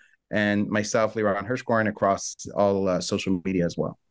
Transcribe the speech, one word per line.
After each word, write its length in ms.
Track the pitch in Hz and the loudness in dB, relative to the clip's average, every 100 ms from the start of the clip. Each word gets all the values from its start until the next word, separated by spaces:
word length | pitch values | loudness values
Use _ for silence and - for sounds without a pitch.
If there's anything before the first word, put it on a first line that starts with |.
| _ _ _ | _ _ _
and 380 | 107 104 101 98 | 0 2 2 0
myself, 460 | 104 104 117 107 | 0 0 2 0
Liran 340 | 113 104 98 98 | 2 0 0 -2
Hirschkorn, 400 | 127 - 113 107 | -6 0 2 2
across 580 | - 98 98 - - - | 2 2 2 -4 -12 -6
all, 320 | - 101 98 98 | 2 2 2 0
uh, 120 | 90 | 0
social 400 | - 98 95 90 | -2 -4 -2 -2
media 220 | 95 92 | 0 0
as 140 | 85 80 | 0 -2
well. 200 | 76 - _ | -6 -8 _